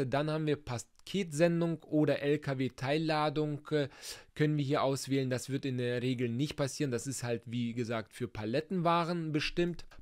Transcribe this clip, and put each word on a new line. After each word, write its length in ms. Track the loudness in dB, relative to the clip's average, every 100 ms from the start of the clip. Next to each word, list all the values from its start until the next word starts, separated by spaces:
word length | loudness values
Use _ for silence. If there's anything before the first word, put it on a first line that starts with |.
| 0
dann 220 | 0 0
haben 160 | 0 0
wir 100 | 0
Paketsendung 1300 | -2 -8 -8 _ -4 -2 -2 4 4 4 2 -2
oder 360 | 0 4 4 4
L-K-W-Teilladung, 1500 | 2 0 0 -2 -2 -2 0 2 2 2 2 0 -2 -4 -2
äh, 180 | 0 0 -4 -14 -14 -10 0
können 200 | 2 2
wir 80 |
hier 180 | 2 2
auswählen. 480 | 2 0 0 0 0
Das 180 | -2 -2
wird 140 | -4
in 140 | -2 -2
der 240 | -2 0
Regel 260 | 0 0 0
nicht 260 | 0 -2
passieren, 380 | -2 -4 -2 -2
das 160 | -2 -4
ist 160 | -6
halt, 180 | -2 -4 -2
wie 260 | -2 -2
gesagt, 400 | -2 -2 -2 -6
für 160 | -8 -8
Palettenwaren 1040 | -4 -2 -2 -2 0 2 2 2 -2 -2
bestimmt. 520 | -2 -2 0 -2 -2 -12 -12